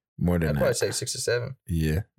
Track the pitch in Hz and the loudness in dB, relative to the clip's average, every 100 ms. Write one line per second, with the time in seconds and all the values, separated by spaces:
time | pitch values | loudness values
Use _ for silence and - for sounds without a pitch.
0 | _ - 87 87 78 73 135 120 101 - | _ -2 0 2 2 2 2 2 -2 -2
1 | - - - 120 123 - - 82 78 82 | -6 -4 -2 -2 -4 -10 -4 0 2 0
2 | - | -2